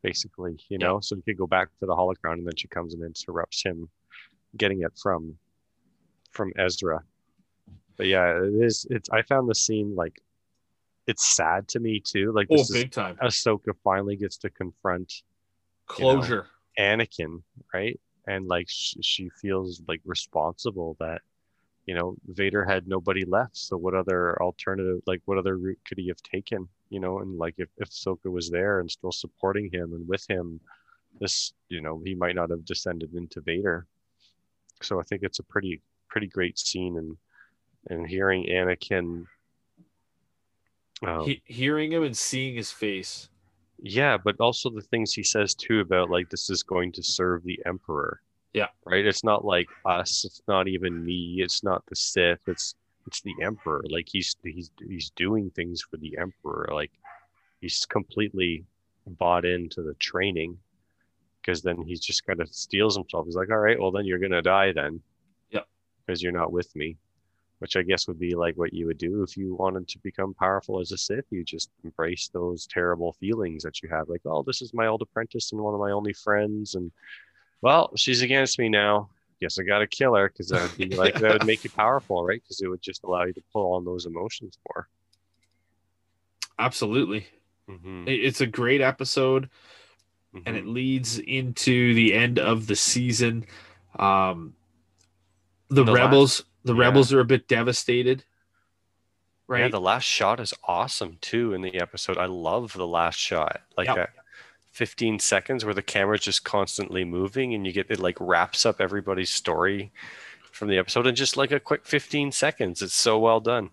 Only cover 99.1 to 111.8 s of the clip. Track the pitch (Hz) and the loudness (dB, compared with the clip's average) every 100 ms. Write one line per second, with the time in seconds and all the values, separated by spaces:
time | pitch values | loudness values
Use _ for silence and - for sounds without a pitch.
99.1 | _ _ _ - 123 123 107 92 117 - | _ _ _ -4 0 2 2 2 2 2
100.1 | - 101 120 107 - - 90 123 - 92 | 2 2 2 -2 -6 -2 0 0 -4 -6
101.1 | 85 - 117 117 92 92 92 87 - - | -8 -4 0 0 0 -4 -4 -4 -4 -4
102.1 | 87 92 90 82 104 117 95 87 85 85 | -2 -2 -2 0 0 -2 -6 -2 2 2
103.1 | - - 87 78 - _ - 92 110 87 | 0 -2 0 0 -4 _ -4 0 0 -2
104.1 | _ _ - - _ _ - 113 - 117 | _ _ -20 -20 _ _ -6 -4 0 0
105.1 | 104 - 98 - 131 107 101 - 104 98 | 2 2 2 0 -4 -2 -4 -2 0 2
106.1 | 107 - - - 104 95 - 78 92 87 | 2 0 -2 0 0 0 -4 -4 -4 -2
107.1 | 87 95 120 127 110 95 92 95 107 90 | -2 -2 -2 -2 -2 -2 -4 -2 0 0
108.1 | 90 87 87 90 - 117 - 95 101 98 | -2 2 4 4 4 2 2 0 0 -2
109.1 | 92 92 - - 80 92 101 101 - - | -2 -2 -2 0 2 2 0 -6 -14 -18
110.1 | - - - - - 104 95 92 120 127 | -18 -20 -20 -20 -8 2 2 4 4 4
111.1 | 123 135 - 139 143 - 151 | 2 0 2 2 0 0 -2